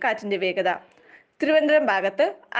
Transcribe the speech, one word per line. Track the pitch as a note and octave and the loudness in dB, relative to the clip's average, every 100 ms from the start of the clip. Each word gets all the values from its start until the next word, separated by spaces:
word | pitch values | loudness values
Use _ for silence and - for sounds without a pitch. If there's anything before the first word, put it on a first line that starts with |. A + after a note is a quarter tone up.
കാറ്റിന്റെ | B3+ A3 G#3 G3+ | -4 -4 -4 -4
വേഗത. | F#3 F3+ F#3 F3 - _ _ - _ - | -2 -2 -2 -2 -8 _ _ -20 _ -6
തിരുവനന്തപുരം | C#4+ D#4 D4+ D4+ C4+ | 0 2 4 2 2
ഭാഗത്ത് | G3 F#3+ F#3+ D#4+ - _ - | 0 -2 0 -2 -2 _ -2